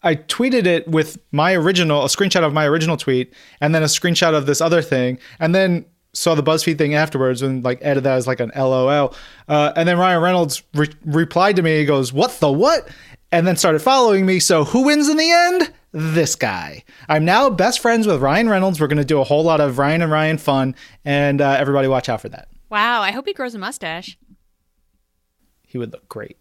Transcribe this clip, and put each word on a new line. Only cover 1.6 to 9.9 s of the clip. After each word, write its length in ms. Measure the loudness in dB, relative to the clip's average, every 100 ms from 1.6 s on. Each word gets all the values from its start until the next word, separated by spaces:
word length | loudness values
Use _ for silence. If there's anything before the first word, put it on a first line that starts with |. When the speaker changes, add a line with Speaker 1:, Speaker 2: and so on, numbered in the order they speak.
| 2 0 0 0
Speaker 1:
a 40 | -2
screenshot 360 | -2 0 0
of 100 | 0
my 120 | 0 0
original 320 | 0 -2 -4
tweet, 340 | -2 -2 -4 -12 -20 _
and 140 | 0 0
then 80 |
a 40 | 0
screenshot 460 | -2 -2 0 2
of 140 | 0 0
this 140 | -2
other 200 | 2 0
thing, 380 | 0 -2 -2 -6 -12 -6
and 140 | -2
then 320 | 0 0 -2 -6 _ _
saw 200 | -4 0
the 80 | 0
BuzzFeed 360 | 2 0 0 -2
thing 160 | 0 0
afterwards 480 | -2 0 -2 -2
and, 200 | -4 -4
like, 180 | -4 -4
added 200 | -2 -2 0
that 100 | -2
as, 80 | -2
like, 140 | -4
an 120 | -4 -2
L 180 | 0
O 140 | 0 0
L. 240 | 0 -2 -6 -20 -20 -2
Uh, 240 | 0 0 0
and 120 |
then 100 | 0